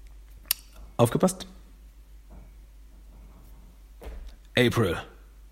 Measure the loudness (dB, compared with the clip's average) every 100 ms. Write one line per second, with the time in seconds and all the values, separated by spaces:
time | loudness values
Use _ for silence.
0 | -20 -20 -20 -20 -6 -8 -8 -20 -10 4
1 | 4 6 2 2 -10 -18 -20 -20 -20 -20
2 | -20 -20 -20 -20 -18 -20 -20 -20 -20 -20
3 | -20 -20 -20 -20 -20 -20 -20 -20 -20 -16
4 | -14 -12 -14 -16 -2 4 4 4 2 0
5 | -8 -18 -20 -20 -20